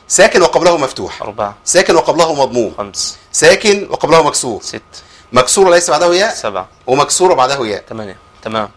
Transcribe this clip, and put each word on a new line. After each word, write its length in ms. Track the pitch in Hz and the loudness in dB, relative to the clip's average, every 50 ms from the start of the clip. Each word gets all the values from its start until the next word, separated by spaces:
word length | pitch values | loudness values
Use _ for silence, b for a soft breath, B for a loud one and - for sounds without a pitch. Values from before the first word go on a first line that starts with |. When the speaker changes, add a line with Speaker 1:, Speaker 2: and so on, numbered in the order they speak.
| _ - | _ -4
Speaker 1:
ساكن 340 | - - 190 226 - 185 | 2 2 2 4 4 4
وقبله 360 | 175 156 175 156 165 175 170 156 | 2 4 2 2 2 2 2 2
مفتوح، 440 | 139 123 - - 95 85 - - | -2 -4 -4 -8 -10 -12 -10 -12
Speaker 2:
أربعة. 340 | - 110 101 113 107 101 107 _ - | -12 -12 -6 -6 -6 -6 -8 _ -8
Speaker 1:
ساكن 300 | - - 175 185 180 170 | 0 2 2 2 4 2
وقبله 380 | 160 - - 143 160 170 165 156 | 2 2 0 0 0 0 0 2
مضموم، 400 | 143 135 127 117 123 110 92 - - | -2 -2 0 0 -2 -2 -2 -4 -10
Speaker 2:
خمس. 400 | 104 101 90 - - - - - _ _ | -12 -10 -8 -8 -8 -8 -10 -14 _ _
Speaker 1:
ساكن 560 | - - 151 165 190 190 - 208 202 202 190 - | -4 2 4 4 4 4 2 0 0 0 -2 -6
وقبله 340 | 156 - - 147 165 165 147 | -6 -4 0 2 2 4 4
مكسور، 380 | 143 - - - 127 104 82 | 2 -2 -4 -6 -6 -8 -8
Speaker 2:
ست. 200 | - - - 110 _ _ - - b b b b b b 120 | -10 -12 -14 -14 _ _ -20 -20 b b b b b b 0
Speaker 1:
مكسور 340 | 123 131 - - 202 190 185 | 0 2 2 2 2 4 4
وليس 220 | 175 175 175 175 | 4 2 2 0
بعده 240 | 151 151 175 175 175 | 0 0 2 2 2
ياء، 180 | 185 208 226 - | 2 0 -2 -4
Speaker 2:
سبعة. 340 | - - 110 98 92 92 - _ _ - 127 | -6 -8 -6 -6 -6 -10 -10 _ _ -4 -2
Speaker 1:
ومكسور 440 | 131 143 143 - - - 180 185 | 0 0 0 0 0 0 2 2
وبعده 340 | 170 135 127 131 139 139 120 | 4 2 2 0 0 -2 -4
ياء. 180 | 107 101 - - - | -4 -6 -8 -8 -12
Speaker 2:
تمانية. 280 | 117 110 104 98 92 - _ _ _ _ | -14 -12 -12 -14 -16 -18 _ _ _ _
تمام. 280 | - 113 110 110 104 101 _ | -12 -6 -6 -6 -6 -6 _